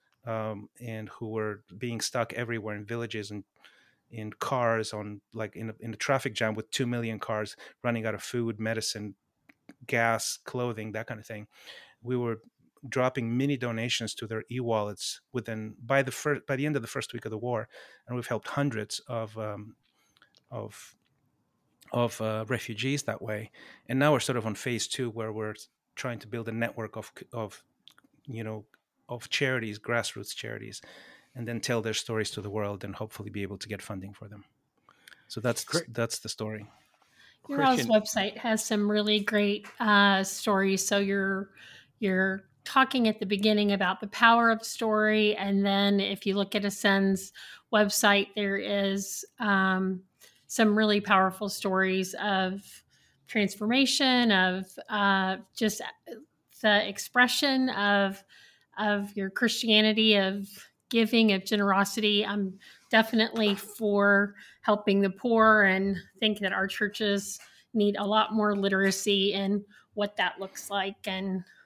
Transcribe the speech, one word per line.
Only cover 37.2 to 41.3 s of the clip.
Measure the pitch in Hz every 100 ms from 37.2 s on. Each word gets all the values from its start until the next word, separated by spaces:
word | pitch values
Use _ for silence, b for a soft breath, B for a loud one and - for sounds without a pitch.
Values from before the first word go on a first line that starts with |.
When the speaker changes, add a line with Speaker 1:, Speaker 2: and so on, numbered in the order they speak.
| b b -
Speaker 3:
Your | 277
all's | 269 254 233
Speaker 2:
Christian. |
Speaker 3:
website | 214 214 220 196 -
has | 240 220
some | - 214 208
really | 208 208 214
great, | 208 208 208 208 - -
uh, | 220 202 202 190
stories. | 190 - - 196 196 190 -
So | 202
you're, | 196 196 196